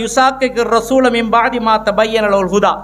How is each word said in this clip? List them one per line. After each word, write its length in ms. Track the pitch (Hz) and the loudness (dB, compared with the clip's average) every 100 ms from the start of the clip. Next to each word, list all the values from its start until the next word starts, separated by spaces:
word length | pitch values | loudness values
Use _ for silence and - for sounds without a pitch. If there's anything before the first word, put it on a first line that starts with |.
யுசாக்கிக்கு 600 | 226 262 262 262 254 226 233 233 | -2 0 0 0 -4 -2 0 0
ரசூல 320 | 226 262 262 | 0 2 2
மின் 180 | 233 226 | 0 0
பாதி 320 | 220 240 247 | 0 0 -2
மா 140 | 220 214 | 0 0
தபையன 500 | 220 196 226 220 208 | 0 0 0 0 0
லஹுல் 180 | 196 185 | 0 0
ஹுதா", 200 | 202 190 - | 0 0 -2